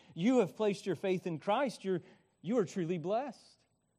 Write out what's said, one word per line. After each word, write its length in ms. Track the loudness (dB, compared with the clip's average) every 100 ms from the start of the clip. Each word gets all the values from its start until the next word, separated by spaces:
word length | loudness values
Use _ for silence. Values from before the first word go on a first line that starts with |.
| -16 0
you 240 | 4 4
have 160 | 4 2
placed 300 | 0 0 -4
your 100 | -2
faith 320 | 0 0 -2
in 100 | -4
Christ, 460 | 0 0 0 -4
you're, 180 | -4 -4 -4 -20 _ _
you 160 | -2 0
are 80 | 0
truly 320 | -2 -2 -4
blessed. 600 | -2 -4 -4 -12 -20 _ _ _ _